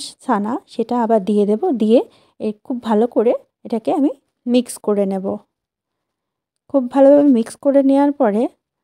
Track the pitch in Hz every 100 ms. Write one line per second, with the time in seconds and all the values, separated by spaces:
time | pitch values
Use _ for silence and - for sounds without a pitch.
0 | - - - 220 202 285 - - 220 240
1 | 226 226 185 208 202 214 370 247 214 233
2 | 466 _ _ _ 220 208 _ 247 226 214
3 | 240 262 226 554 - _ 214 226 226 330
4 | 277 - _ _ - 247 247 - - 208
5 | 196 190 190 208 - _ _ _ _ _
6 | _ _ _ _ _ _ _ 277 247 277
7 | 277 285 294 240 226 - 285 277 269 269
8 | 285 285 233 202 269 - _ _